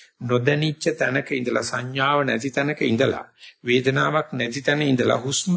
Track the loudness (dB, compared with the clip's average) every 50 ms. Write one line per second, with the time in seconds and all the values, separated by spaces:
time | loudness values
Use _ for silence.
0 | -20 -20 _ -10 -4 0 0 2 2 2 2 2 0 0 -2 -2 -2 -2 0 0
1 | -2 0 0 -2 -2 -2 -4 -4 -2 -2 -2 -2 -2 -2 -4 -6 -6 -6 -4 -2
2 | 0 2 2 2 2 0 0 -2 -2 -2 -2 -2 -2 -2 -2 -2 0 0 2 2
3 | 2 2 0 -2 -8 -14 _ _ -20 -20 -20 _ 0 2 2 2 2 2 2 2
4 | 2 2 0 0 -2 -2 -4 -6 -4 -4 -4 -2 0 0 2 2 2 4 4 4
5 | 4 2 2 2 0 -2 -2 -2 0 0 0